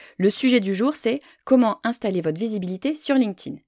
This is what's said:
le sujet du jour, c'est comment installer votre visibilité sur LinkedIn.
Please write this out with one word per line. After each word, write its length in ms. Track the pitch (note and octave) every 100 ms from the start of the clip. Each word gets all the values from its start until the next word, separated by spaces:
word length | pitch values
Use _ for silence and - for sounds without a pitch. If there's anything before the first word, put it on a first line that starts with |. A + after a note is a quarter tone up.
| - -
le 140 | F#3+
sujet 300 | - C4 B3
du 140 | F#3+
jour, 220 | F#3+ B3+ D4+
c'est 240 | A3+ C#4 _ _
comment 360 | - C4 A3+ G3+
installer 380 | A3+ A#3+ G#3+ F#3
votre 180 | D#3+ D#3+
visibilité 540 | A3 G#3+ F3+ F#3 C#4
sur 220 | D4 - C4+
LinkedIn. 400 | A3 F#3+ - -